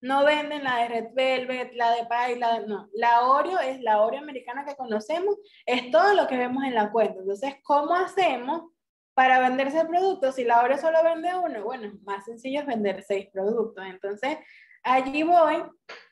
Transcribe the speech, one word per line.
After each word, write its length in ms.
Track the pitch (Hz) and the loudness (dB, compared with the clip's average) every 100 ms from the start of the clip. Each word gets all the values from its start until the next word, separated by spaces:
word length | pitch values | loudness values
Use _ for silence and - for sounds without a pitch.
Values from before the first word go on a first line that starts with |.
no 240 | 254 277 | -2 2
venden 400 | 285 302 294 302 | 4 2 -2 -6
la 140 | 269 247 | -2 -2
de 100 | 240 | -2
Red 260 | 233 214 | -4 -4
Velvet, 600 | 262 262 262 247 254 247 | -2 0 0 -4 -6 -8
la 180 | 240 233 | -2 0
de 140 | 240 233 | 0 -2
Pie, 320 | 240 247 240 | -2 -2 -2
la 180 | 233 226 | -2 -2
de, 80 | 208 | -4
no. 220 | 196 - | -8 -8
La 280 | 226 240 233 | -2 4 4
Oreo 400 | 247 277 349 370 | 6 4 2 -2
es 200 | 262 262 | -2 -2
la 200 | 233 214 | 0 2
Oreo 160 | 220 269 | 2 0
americana 460 | 302 262 - 262 | -8 -12 -12 -10
que 100 | 285 | -10
conocemos, 600 | 269 247 214 220 330 392 415 - _ | -10 -6 -6 -4 -2 -2 -4 -8 _
es 280 | - 254 247 | -4 -2 2
todo 220 | 311 392 | 4 6
lo 120 | 381 285 | 4 2
que 100 | 254 | 0
vemos 280 | 247 262 | -2 -2
en 100 | 269 | -2
la 160 | 233 208 | 0 0
cuenta. 300 | 226 208 190 | 2 0 -2
Entonces, 340 | 190 202 269 277 | -6 -6 -6 -6
¿cómo 320 | - 294 302 | 0 0 2
hacemos 680 | 349 359 381 349 254 247 330 - _ _ _ _ | 0 0 0 0 0 -4 -8 -8 _ _ _ _
para 240 | - 262 254 | 0 4 4
vender 300 | 254 262 269 | 4 0 0
ese 160 | 311 | 0
producto? 480 | 330 349 381 - 262 | 0 0 0 0 -2
Si 100 | 269 | -2
la 180 | 240 233 | 2 4
Oreo 140 | 247 277 | 4 2
solo 280 | 320 320 | 2 2
vende 320 | 330 330 339 370 | 2 0 -4 -4
uno, 260 | 339 226 | -4 -6
bueno, 300 | 208 254 208 196 | -8 -10 -12 -12
más 220 | 202 196 | -10 -10
sencillo 380 | 226 233 262 277 | -10 -12 -6 -6
es 40 | 285 | -4
vender 380 | 226 202 190 - | -2 -2 -4 -4
seis 220 | 196 196 | -6 -6
productos. 520 | 190 202 233 208 - 190 | -6 -2 -2 -4 -8 -16
Entonces, 520 | 185 196 208 269 311 - - _ _ | -10 -10 -6 -6 -6 -12 -20 _ _
allí 400 | 240 262 262 294 | 0 2 0 -2
voy 400 | 320 349 302 330 330 - - - _ | 4 6 4 2 -6 -16 -20 -20 _